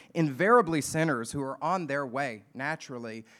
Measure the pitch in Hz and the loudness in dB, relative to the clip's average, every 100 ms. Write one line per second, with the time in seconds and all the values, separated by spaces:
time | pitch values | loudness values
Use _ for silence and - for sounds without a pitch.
0 | - 170 151 127 190 247 165 156 - 160 | -6 -2 0 2 6 6 6 0 0 0
1 | 160 123 113 143 135 131 151 185 151 139 | 2 0 -2 -6 -6 -4 -2 -2 -2 -4
2 | 135 127 139 110 - 123 143 156 - 123 | -2 -4 -4 -6 -12 -8 -6 -6 -10 -10
3 | 117 113 113 | -10 -10 -14